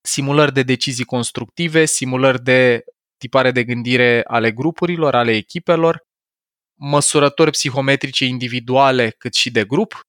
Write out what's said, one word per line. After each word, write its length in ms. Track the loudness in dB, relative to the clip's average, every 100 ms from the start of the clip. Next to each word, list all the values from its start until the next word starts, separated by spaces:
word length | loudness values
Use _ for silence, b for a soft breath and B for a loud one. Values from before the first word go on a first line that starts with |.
simulări 520 | -6 -6 0 2 2
de 100 | 0
decizii 420 | -2 -2 -4 -6
constructive, 800 | -6 -4 -6 -8 -12 -6 -2 2
simulări 580 | 2 0 -4 0 2 0
de 420 | 2 4 4 2 -4 _ _ _
tipare 320 | -2 0 2
de 140 | 0
gândire 580 | -2 -4 -2 2 4 2 0
ale 260 | 0 0
grupurilor, 640 | -2 -4 -2 -4 0 0
ale 180 | 2 0
echipelor, 720 | -2 -4 -10 -2 2 2 -2 _ _ _ _ _ _ _
măsurători 760 | _ -2 0 2 2 0 2 0
psihometrice 720 | 2 -4 -4 0 -2 -2 -4
individuale 880 | -4 -4 -6 -8 -2 2 4 2 -2
cât 240 | -4 -8
și 160 | -4 -2
de 140 | -2
grup. 360 | 0 -2 -2 -6